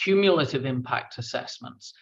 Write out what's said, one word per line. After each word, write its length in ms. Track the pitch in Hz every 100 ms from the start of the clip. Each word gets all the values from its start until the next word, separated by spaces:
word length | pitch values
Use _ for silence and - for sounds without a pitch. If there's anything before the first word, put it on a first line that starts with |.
cumulative 640 | 190 196 196 170 143 135 131
impact 520 | 127 123 - - -
assessments. 760 | 120 123 127 - 127 123 - -